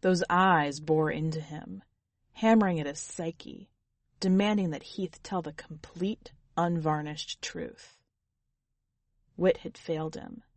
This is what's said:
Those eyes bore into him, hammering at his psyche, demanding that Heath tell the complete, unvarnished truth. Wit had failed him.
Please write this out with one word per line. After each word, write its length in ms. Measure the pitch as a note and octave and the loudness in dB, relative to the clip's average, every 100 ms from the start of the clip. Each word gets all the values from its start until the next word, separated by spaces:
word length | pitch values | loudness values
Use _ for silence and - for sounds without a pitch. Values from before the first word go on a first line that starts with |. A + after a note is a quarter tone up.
Those 220 | F#3 F3+ F#3+ | 2 2 2
eyes 500 | F3 F#3 E3+ D3 C#3+ | 4 6 6 2 -4
bore 300 | D3+ D#3 D#3 | 0 2 2
into 300 | D3+ D#3+ D#3+ | 0 -2 -4
him, 420 | D#3 D3+ - F#3+ - _ _ _ _ | -8 -12 -12 -14 -16 _ _ _ _
hammering 460 | - A3 A3+ G3+ E3+ | -2 6 6 6 2
at 80 | C#3+ | -4
his 140 | C#3+ | -6
psyche, 680 | - - E3 - - - - _ _ _ _ _ | -12 -8 -8 -8 -14 -16 -20 _ _ _ _ _
demanding 500 | F#3+ F#3 G3+ G#3 F3+ | 4 4 4 2 0
that 120 | D3 | -4
Heath 400 | - - F#3 - | -10 -8 -8 -8
tell 200 | - F#3+ | -6 -6
the 100 | E3 | -6
complete, 800 | D3+ - D#3 - F3 F#3 A3 - - _ - | -12 -14 -16 -16 -4 -4 -4 -12 -20 _ -2
unvarnished 880 | F3 E3+ D#3 D3+ D3+ D3+ - - | 0 2 0 0 -2 -8 -10 -10
truth. 560 | - - - - - _ _ _ _ _ _ _ _ _ _ _ _ _ _ - | -10 -10 -10 -12 -20 _ _ _ _ _ _ _ _ _ _ _ _ _ _ 0
Wit 220 | F3+ - | 2 2
had 180 | E3 - | -4 -14
failed 380 | - D#3+ D#3+ | -8 -6 -4
him. 300 | - - - _ | -8 -14 -18 _